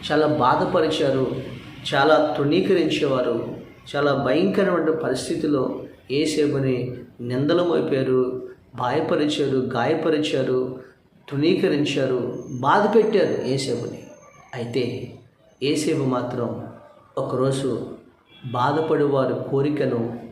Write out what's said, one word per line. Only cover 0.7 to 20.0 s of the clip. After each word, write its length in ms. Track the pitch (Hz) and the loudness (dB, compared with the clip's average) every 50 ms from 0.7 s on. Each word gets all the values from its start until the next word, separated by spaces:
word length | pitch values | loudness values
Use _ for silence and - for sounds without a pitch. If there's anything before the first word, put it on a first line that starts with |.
| - 175 156 156 - - 156 135 131 135 131 117 131 135 - - - - - - - - - - 147 | 2 2 2 2 0 0 0 0 2 0 0 -2 -2 -6 -8 -10 -12 -14 -16 -16 -18 -12 -8 -2 0
చాలా 400 | 139 139 156 156 147 156 151 - | 2 6 6 6 6 4 2 0
తృణీకరించేవారు. 1080 | - 143 143 156 185 190 190 190 180 160 156 151 - 151 139 131 123 120 117 117 117 117 - - - - - - - - - - | 0 0 2 2 2 2 2 2 2 2 2 0 0 0 2 2 0 0 0 -2 -2 -4 -6 -10 -12 -14 -18 -20 -20 -16 -6 -2
చాలా 180 | 143 143 143 139 | 0 2 2 2
భయంకరమైన 760 | 131 - 123 135 156 185 196 190 208 196 185 175 170 156 156 | 2 0 2 2 2 2 2 2 2 2 2 2 2 2 0
పరిస్థితిలో 920 | 156 156 - 123 131 131 - - 170 - - 156 147 131 127 - - - - - - - - - | 0 0 0 -2 -2 -2 -2 -4 -4 -2 0 0 2 2 0 -2 -4 -6 -10 -14 -18 -20 -8 -4
ఏసేబుని 800 | 127 143 160 156 - 151 147 139 135 135 135 131 127 120 120 120 - - - - - - | -2 0 0 0 2 2 2 2 2 0 0 0 0 0 -2 -6 -8 -10 -14 -18 -14 -10
నిందలు 420 | 120 120 123 131 143 147 170 175 180 | -6 -4 -2 0 2 2 2 2 2
మోపారు, 760 | 170 160 - - 160 147 135 131 131 127 127 127 127 - - - - - - _ _ - | 2 0 0 0 0 0 0 2 2 2 2 2 0 -2 -8 -10 -12 -16 -20 _ _ -8
భయపరిచారు, 840 | 120 123 123 131 156 156 - 180 156 151 147 147 - 147 131 131 | -4 -4 -2 0 0 0 0 0 0 2 0 0 0 0 0 0
గాయపరిచారు, 1200 | 131 123 - - 117 120 139 160 156 - 170 151 147 147 - - 135 127 - 127 127 127 131 127 - - - - _ _ _ _ _ _ - | 0 0 0 0 0 0 2 0 0 2 0 0 2 0 0 0 0 0 2 0 0 0 -2 -6 -12 -16 -20 -20 _ _ _ _ _ _ -6
తృణీకరించారు, 1120 | 143 139 147 165 190 - - 170 151 143 143 - 139 143 135 127 127 123 120 - - - - - | -2 0 2 2 2 4 2 2 2 2 0 0 0 0 0 0 0 0 -2 -4 -6 -8 -10 -10
బాధ 460 | 131 123 127 139 170 208 226 - 233 | -6 -2 2 2 4 4 4 4 4
పెట్టారు 460 | 233 202 - - 190 165 - 104 104 - | 4 4 4 2 2 2 2 0 -2 -2
ఏసేబుని. 580 | 120 135 131 - - 120 117 117 110 - - - - - - - - - - - - - | -2 -2 -2 -2 -2 -4 -4 -4 -8 -10 -12 -16 -18 -20 -20 -20 -20 -20 -20 -20 -14 -10
అయితే 580 | 123 120 120 - 135 120 117 - - - - - - - _ _ _ _ _ _ _ 127 | -8 -8 -4 -2 -2 -2 -2 -4 -8 -10 -12 -14 -20 -20 _ _ _ _ _ _ _ -2
ఏసేబు 400 | 143 160 - - 180 156 139 135 | -2 0 0 0 0 0 0 0
మాత్రం 640 | 131 127 123 120 - - 120 120 113 110 - - - - - - - - - - _ _ | 0 0 -2 -2 -4 -4 -4 -4 -4 -6 -8 -10 -14 -16 -18 -20 -20 -20 -20 -20 _ _
ఒకరోజు 680 | 135 135 131 135 123 131 135 135 135 139 131 117 - - - - - - - _ _ _ _ - - - | -6 -4 -2 -2 0 0 0 0 0 -2 -2 -2 -4 -6 -8 -12 -16 -18 -20 _ _ _ _ -20 -14 -12
బాధపడేవారి 1040 | 123 113 123 123 139 147 160 156 156 156 147 147 139 139 135 131 123 117 - - - | -8 -2 0 0 2 2 0 0 0 2 2 2 2 2 2 2 0 0 -4 -4 -2
కోరికను 680 | 143 139 139 147 147 143 143 131 123 117 | 0 0 0 0 0 0 0 0 0 -2